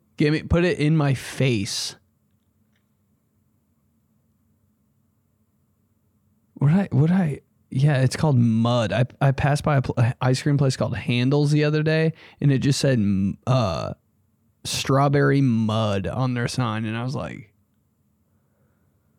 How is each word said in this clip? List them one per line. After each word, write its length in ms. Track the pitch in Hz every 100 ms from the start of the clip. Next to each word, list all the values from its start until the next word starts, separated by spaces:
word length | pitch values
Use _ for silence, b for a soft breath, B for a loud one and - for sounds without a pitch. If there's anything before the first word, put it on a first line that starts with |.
| _ -
Give 160 | 151
me, 120 | 156
put 200 | - 170
it 140 | 175 -
in 180 | 151 160
my 180 | 143
face. 840 | 123 - - 135 117 - - - - _ _ _ _ _ _ _ _ _ _ _ _ _ _ _ _ _ _ _ _ _ _ _ _ _ _ _ _ _ _ _ _ _ _ _ _ _ _ _ _ _ _ _ _ _
What 180 | - 143
I, 160 | 180 190
what 220 | 127 160
I, 280 | 185 165 135 - _ _
yeah, 320 | 135 147 135
it's 140 | 131 -
called 200 | 160 127
mud. 560 | 120 113 117 123 110
I, 140 | 98 127 -
I 100 | 139
passed 320 | 131 139 147
by 140 | - 139
a 60 |
pl-, 120 | - -
a 180 | 117 -
ice 220 | 127 131
cream 160 | 151 139
place 180 | 135 -
called 200 | 107 98
Handles 560 | - 120 123 143 147
the 100 | 151
other 220 | 147 151
day, 300 | 156 156 160 160 B B
and 100 | 147
it 80 | 131
just 220 | 117 143
said, 180 | 139 127
m-, 400 | 101 95 98 - -
uh, 480 | 131 104 71 50 - _ _ _ _ _ _
strawberry 760 | - - - 135 143 143 139 139
mud 680 | 135 113 110 110 110 101 92
on 260 | - 131
their 140 | 123 117
sign, 360 | - 120 110
and 120 | 110 113
I 80 |
was 100 | 123
like, 400 | 147 85 - - _ _ _ _ _ _ _ _ _ _ _ _ _ _ _ _